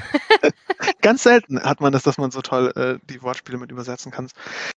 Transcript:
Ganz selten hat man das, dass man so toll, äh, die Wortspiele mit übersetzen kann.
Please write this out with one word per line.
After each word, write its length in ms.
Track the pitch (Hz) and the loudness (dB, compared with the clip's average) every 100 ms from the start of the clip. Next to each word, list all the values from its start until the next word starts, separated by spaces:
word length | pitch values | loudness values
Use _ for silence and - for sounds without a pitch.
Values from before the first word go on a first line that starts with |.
| - 294 - 427 302 - - - - - | -6 -2 2 2 2 -2 -8 -6 -4 2
Ganz 220 | 214 233 | 4 6
selten 380 | 240 240 - 127 | 6 6 4 -4
hat 180 | 135 143 | -2 0
man 120 | 143 | 2
das, 100 | 135 | 2
dass 160 | 143 135 | 2 0
man 120 | 135 | -2
so 120 | 131 | -6
toll, 300 | - 127 127 - | -4 0 0 0
äh, 220 | 127 127 - | -4 -4 -10
die 140 | 127 | -12
Wortspiele 360 | 127 127 - 123 | -8 -10 -10 -12
mit 120 | 123 | -12
übersetzen 420 | 123 120 123 131 | -14 -12 -12 -12
kann. 160 | - 127 - - - - - | -12 -12 -14 -14 -12 -12 -14